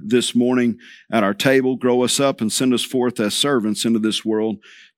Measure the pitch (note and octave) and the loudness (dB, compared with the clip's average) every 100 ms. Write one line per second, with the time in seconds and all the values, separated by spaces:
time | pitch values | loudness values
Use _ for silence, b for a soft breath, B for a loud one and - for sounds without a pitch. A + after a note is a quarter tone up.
0 | D2 A#2+ A2+ B2 B2 B2 A#2+ A2 B B | 0 0 2 0 2 2 0 -2 B B
1 | B A2 G2 G2+ C#3 C3+ B2+ B2+ B2 B2 | B 0 0 0 2 2 2 0 0 2
2 | A#2+ - C#3 C3 A2 - C3 A2+ - C3 | 0 0 0 0 -4 0 0 0 -2 -2
3 | B2 - G#2 - C#3+ C3 G#2+ G#2 A2+ A2+ | -2 -2 -4 0 0 0 0 -2 0 0
4 | A2 G2+ A2 A2 A2 G2+ B B B | 0 -2 -2 -2 -2 -6 B B B